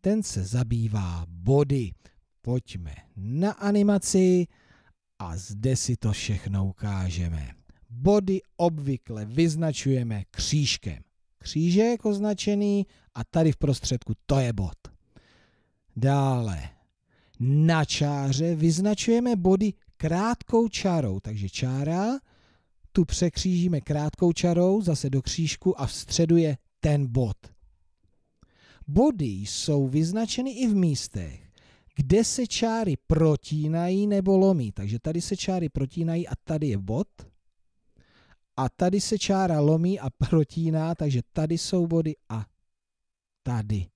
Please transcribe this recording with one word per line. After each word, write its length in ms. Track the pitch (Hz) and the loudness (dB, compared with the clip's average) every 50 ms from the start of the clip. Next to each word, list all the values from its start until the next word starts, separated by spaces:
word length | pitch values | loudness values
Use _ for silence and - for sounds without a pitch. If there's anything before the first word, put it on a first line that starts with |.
Ten 220 | - 190 208 220 202 | 2 2 0 0 -2
se 200 | - - 98 92 | -4 -4 -4 -4
zabývá 800 | 92 110 123 123 113 120 117 113 110 104 104 95 87 87 85 85 | -2 -2 -2 0 0 0 -2 0 0 -2 -2 -2 -2 -4 -6 -8
body. 640 | 85 85 85 87 107 135 143 147 139 143 135 117 90 - _ _ - _ _ _ _ _ _ | -10 -12 -4 0 4 4 4 4 2 0 -2 -2 -6 -10 _ _ -20 _ _ _ _ _ _
Pojďme 540 | - - 123 123 - - - 92 85 78 71 - - _ _ | -6 -4 -4 -4 -4 -8 -14 -12 -12 -12 -14 -16 -20 _ _
na 360 | 101 95 107 127 151 185 208 | -12 -8 -6 -2 -2 -2 -2
animaci 960 | 214 - 196 202 202 208 202 208 202 190 - - - 190 185 185 180 180 175 - _ _ _ _ _ _ _ _ _ _ _ _ _ _ | -2 -2 -2 0 2 4 4 4 2 2 0 2 2 4 6 6 4 4 2 -2 _ _ _ _ _ _ _ _ _ _ _ _ _ _
a 180 | 95 85 80 | -10 -8 -8
zde 380 | 98 92 - 104 101 107 131 131 | -10 -10 -10 -10 -2 0 0 0
si 220 | 127 - - 123 | 0 0 -2 -4
to 140 | - - 107 | -2 -2 -2
všechno 540 | 101 - - - 107 95 - 98 98 98 98 | -2 -2 -4 -4 -4 -4 -4 -4 -2 -2 -2
ukážeme. 880 | 95 92 _ - 101 98 95 92 90 82 87 87 85 82 78 71 62 - _ _ _ - _ - _ | -2 -4 _ -6 -6 -4 -2 -4 -4 -2 -2 -4 -4 -4 -6 -8 -10 -14 _ _ _ -20 _ -20 _
Body 520 | 117 123 131 185 208 208 196 185 190 190 - _ _ | -12 -2 2 2 2 2 2 0 -4 -4 -4 _ _
obvykle 680 | - 170 175 165 151 143 139 135 123 _ - 113 107 104 | 0 0 0 0 0 -4 -4 -4 -4 _ -10 -10 -10 -10
vyznačujeme 1000 | 104 117 147 170 165 151 160 165 156 143 - - 135 135 131 123 117 110 104 98 _ | -6 0 2 2 2 2 0 -2 -2 -2 -2 0 0 0 0 0 -2 -4 -6 -8 _
křížkem. 720 | - - - - 151 151 143 - - - - 95 76 64 - _ _ _ _ _ _ | -8 -6 -4 0 0 0 0 0 -2 -4 -6 -10 -10 -10 -16 _ _ _ _ _ _
Křížek 680 | _ - - - 156 165 175 175 202 220 233 240 220 - | _ -16 -6 -2 0 2 4 4 4 4 4 0 0 -2
označený 800 | 220 208 196 208 214 208 190 - 214 208 202 208 208 202 202 190 _ _ _ _ _ _ | -2 -2 0 -2 -2 -4 -2 -2 -2 0 0 0 0 0 0 -2 _ _ _ _ _ _
a 100 | 120 117 | -10 -10
tady 280 | _ - 160 165 156 | _ 0 2 4 4
v 60 | 135 | 2
prostředku 560 | - - 143 131 - - - 127 120 - - 113 _ _ | 2 0 0 0 0 -2 -4 -4 -4 -4 -8 -8 _ _
to 140 | - 143 135 | 0 0 2
je 140 | 131 120 113 | 2 0 -2
bod. 240 | 98 95 82 - _ _ - - _ _ _ _ - _ _ _ _ _ _ _ _ _ _ _ _ _ _ _ | -2 -4 -6 -6 _ _ -20 -20 _ _ _ _ -20 _ _ _ _ _ _ _ _ _ _ _ _ _ _ _
Dále 760 | 117 117 135 139 139 139 135 131 123 117 107 92 78 67 71 - _ _ _ _ _ _ _ _ _ _ _ _ - | 0 2 2 4 4 2 2 0 0 -2 -4 -4 -6 -8 -12 -16 _ _ _ _ _ _ _ _ _ _ _ _ -4
na 460 | 120 131 139 147 160 160 165 160 151 | 0 2 4 4 4 4 4 2 0
čáře 680 | - - - 156 143 143 139 139 139 135 135 160 170 170 | -2 0 -2 -2 -2 -2 -2 -2 -2 0 0 0 0 0
vyznačujeme 800 | 156 156 165 160 165 190 208 214 - - - 233 233 240 247 240 | 2 2 2 2 2 0 0 0 0 0 2 2 2 2 0 -2
body 380 | 190 170 190 190 196 214 208 180 _ _ _ _ | 2 4 4 4 4 2 -2 -2 _ _ _ _
krátkou 680 | _ - 156 165 180 202 226 240 - - - - 226 233 | _ -4 -2 -2 0 0 -2 -2 -4 -4 0 2 2 2
čárou, 520 | 220 - - - 196 175 165 139 107 95 98 | 2 -2 -2 -2 0 0 2 0 -2 -4 -6
takže 300 | - 107 110 104 98 95 | -6 -8 -6 -6 -6 -6
čára, 720 | - - - 127 127 135 143 151 165 180 202 226 262 277 _ _ _ _ _ _ _ _ _ _ _ _ _ - | -4 -4 -4 -4 -2 -2 -2 -2 -2 -2 -2 -2 -4 -6 _ _ _ _ _ _ _ _ _ _ _ _ _ -2
tu 140 | _ - 170 | _ 2 2
překřížíme 760 | - - - 180 170 - - - 185 180 175 175 180 170 143 | 2 2 0 0 0 0 -2 -2 0 0 2 2 2 0 -2
krátkou 500 | - - 151 147 147 151 - - 180 170 | -2 -2 -2 -2 -2 -4 0 2 2 2
čarou, 500 | 165 - - 175 170 170 180 185 196 220 | 2 2 2 2 4 4 4 4 2 2
zase 280 | 202 175 156 - - 139 | 2 0 -2 0 -2 -2
do 120 | 131 135 | -2 -2
křížku 600 | 127 - - - 165 151 - - - 185 - - | -2 -2 -4 -2 -2 -2 -4 0 0 0 0 0
a 40 | 135 | -4
v 80 | 117 - | -6 -6
středu 440 | - - - - - 165 160 170 | -8 -10 -4 0 0 4 6 6
je 200 | 170 165 156 139 - _ _ _ _ | 4 4 2 -2 -4 _ _ _ _
ten 280 | - 156 147 143 143 | 0 2 2 2 0
bod. 300 | 123 117 131 127 107 98 _ - - - _ - _ _ _ _ _ _ _ _ _ _ _ _ _ _ _ _ _ _ _ _ _ _ _ - | 0 0 0 0 0 -4 _ -10 -20 -20 _ -20 _ _ _ _ _ _ _ _ _ _ _ _ _ _ _ _ _ _ _ _ _ _ _ -10
Body 380 | - 143 180 254 311 262 185 147 | 0 4 4 4 4 4 0 -2
jsou 640 | 117 101 95 101 - - - - - 147 143 139 | -4 -4 -6 -8 -8 -8 -6 -2 0 2 2 2
vyznačeny 640 | 131 131 151 160 165 185 220 233 - - - 254 269 | 2 2 0 0 0 0 -2 -2 -2 -4 -4 -4 -6
i 160 | 240 226 262 | -4 -2 0
v 80 | 226 208 | 2 2
místech, 720 | 196 180 165 143 - - - - 101 87 76 67 - - - _ _ _ _ _ _ _ _ _ | 2 2 2 0 -2 -6 -8 -10 -10 -10 -10 -14 -16 -20 -20 _ _ _ _ _ _ _ _ _
kde 280 | - 139 131 180 214 233 | -2 2 4 4 4 4
se 240 | - - - 247 | 2 -2 -4 -4
čáry 500 | - - - 233 226 226 226 220 190 139 - _ | -4 -2 -2 -2 0 0 0 0 -2 -2 -4 _
protínají 1000 | _ 170 156 160 156 151 - - - 151 151 151 151 160 170 170 180 185 196 208 | _ 2 4 4 4 4 2 -2 -6 -4 -2 -2 -2 -2 -2 -2 0 0 0 0
nebo 300 | 208 208 196 185 190 196 | 2 0 0 2 4 4
lomí. 340 | 190 190 190 190 160 123 104 | 6 6 4 4 2 0 -4
Takže 280 | - - 101 101 113 117 | -6 -6 -4 -4 -4 -4
tady 220 | _ - 160 170 | _ -4 -4 -4
se 160 | 170 - 202 | -4 -4 -6
čáry 320 | 180 - - 185 180 170 151 | -6 -4 -4 -2 -2 -4 -4
protínají 580 | _ - 139 131 - 175 165 165 165 170 175 | _ -4 -4 -4 -4 -4 -2 -2 -2 -2 -4
a 60 | - - - _ | -6 -8 -10 _
tady 240 | - 160 156 156 | -6 -4 -2 0
je 100 | 143 107 | -2 -2
bod. 300 | 98 95 95 110 143 208 - _ _ - - _ _ _ _ _ _ _ _ _ _ _ _ _ _ _ _ _ _ _ _ _ _ _ _ _ | -2 -2 -4 -4 -4 -4 -6 _ _ -20 -20 _ _ _ _ _ _ _ _ _ _ _ _ _ _ _ _ _ _ _ _ _ _ _ _ _
A 120 | - 131 127 | -4 -4 -4
tady 320 | _ - 180 180 185 208 | _ 0 0 2 2 0
se 180 | - - 220 202 | 0 -2 -4 -2
čára 400 | - - 196 190 190 180 165 151 | 0 0 0 2 2 2 2 4
lomí 400 | 147 147 160 160 165 180 196 - | 4 4 4 4 2 0 -2 -2
a 100 | - 135 | -4 -10
protíná, 840 | - _ 139 - - 160 147 - - 165 165 160 160 156 156 165 170 | -4 _ -2 2 4 2 2 2 -2 -4 -2 0 0 0 -2 -2 -2
takže 260 | - 156 147 135 120 - _ _ | -2 -2 0 0 -2 -2 _ _
tady 240 | - 156 156 165 | -4 -2 -2 -2
jsou 300 | 165 - - - 180 170 | -4 -2 0 0 0 2
body 280 | 170 165 165 160 156 151 _ _ _ | 2 2 2 2 0 -4 _ _ _
a 160 | 113 110 104 _ _ _ _ _ _ _ _ _ _ _ _ _ _ _ _ _ _ _ _ | -8 -8 -8 _ _ _ _ _ _ _ _ _ _ _ _ _ _ _ _ _ _ _ _
tady 440 | 131 120 113 104 104 107 101 87 - _ | -4 -2 -2 -2 -2 -2 -4 -4 -6 _